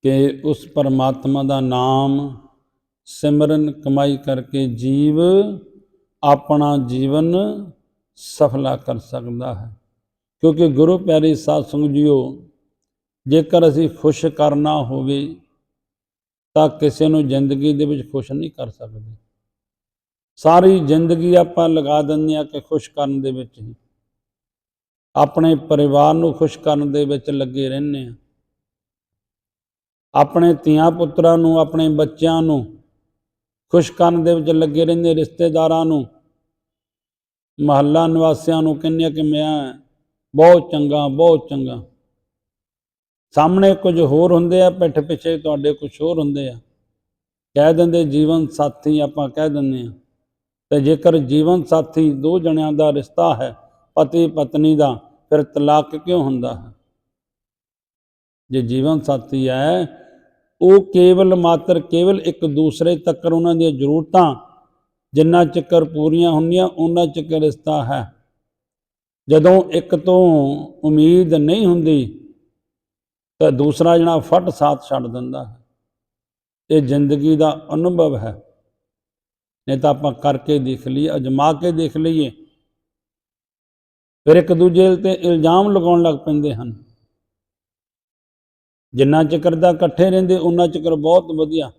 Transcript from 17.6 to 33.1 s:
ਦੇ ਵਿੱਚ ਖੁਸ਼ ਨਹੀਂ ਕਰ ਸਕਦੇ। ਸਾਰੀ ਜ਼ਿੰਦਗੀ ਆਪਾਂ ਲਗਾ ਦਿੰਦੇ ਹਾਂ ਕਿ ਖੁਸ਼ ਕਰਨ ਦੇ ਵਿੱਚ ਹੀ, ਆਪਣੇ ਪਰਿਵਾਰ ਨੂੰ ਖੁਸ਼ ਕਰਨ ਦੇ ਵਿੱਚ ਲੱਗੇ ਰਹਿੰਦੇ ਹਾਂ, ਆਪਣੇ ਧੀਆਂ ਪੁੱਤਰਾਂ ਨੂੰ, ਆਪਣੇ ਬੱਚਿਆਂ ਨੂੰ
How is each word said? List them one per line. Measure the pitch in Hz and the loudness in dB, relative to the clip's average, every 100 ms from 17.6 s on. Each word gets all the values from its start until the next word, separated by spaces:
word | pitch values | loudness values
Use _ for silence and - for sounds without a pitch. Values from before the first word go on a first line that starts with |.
| 147 | -2
ਦੇ | 143 151 | -2 -2
ਵਿੱਚ | 147 - | -4 -6
ਖੁਸ਼ | 139 120 | -10 -8
ਨਹੀਂ | 139 160 | -10 -10
ਕਰ | - 120 | -12 -16
ਸਕਦੇ। | - 117 110 110 110 _ _ _ _ _ _ _ _ _ _ _ _ | -16 -20 -20 -20 -20 _ _ _ _ _ _ _ _ _ _ _ _
ਸਾਰੀ | 156 170 190 190 | 4 6 6 4
ਜ਼ਿੰਦਗੀ | 143 156 165 170 175 175 | 2 0 2 0 2 2
ਆਪਾਂ | 170 - 165 | 2 0 0
ਲਗਾ | 160 143 151 | 0 0 -2
ਦਿੰਦੇ | 143 151 156 156 | 0 -2 -2 -4
ਹਾਂ | 147 | -6
ਕਿ | 147 | -12
ਖੁਸ਼ | - 156 - | -6 -6 -6
ਕਰਨ | - 139 139 | -8 -6 -4
ਦੇ | 135 | -6
ਵਿੱਚ | 127 117 _ | -10 -14 _
ਹੀ, | 110 117 _ _ _ _ _ _ _ _ _ _ _ _ _ 143 | -20 -20 _ _ _ _ _ _ _ _ _ _ _ _ _ -2
ਆਪਣੇ | 143 - 160 151 | -2 2 0 0
ਪਰਿਵਾਰ | - 147 147 143 151 | 0 0 2 2 2
ਨੂੰ | 160 165 | 2 -2
ਖੁਸ਼ | 156 156 - | -2 -4 -2
ਕਰਨ | 160 147 147 | -4 -2 -2
ਦੇ | 143 143 | -2 -2
ਵਿੱਚ | 143 135 | -4 -6
ਲੱਗੇ | 143 131 131 135 | -6 -6 -6 -6
ਰਹਿੰਦੇ | 135 147 139 123 | -6 -8 -8 -12
ਹਾਂ, | 117 _ _ _ _ _ _ _ _ _ _ _ _ _ _ _ _ _ _ _ | -18 _ _ _ _ _ _ _ _ _ _ _ _ _ _ _ _ _ _ _
ਆਪਣੇ | 139 143 170 170 160 | -2 0 2 2 2
ਧੀਆਂ | 160 151 165 | 0 2 2
ਪੁੱਤਰਾਂ | 165 165 160 165 165 | 0 -4 2 2 4
ਨੂੰ, | 165 160 | 2 2
ਆਪਣੇ | 156 160 160 | 0 -2 -2
ਬੱਚਿਆਂ | 151 151 156 160 165 | 0 -2 -2 -2 0
ਨੂੰ | 160 143 117 - _ _ _ | 0 -2 -6 -16 _ _ _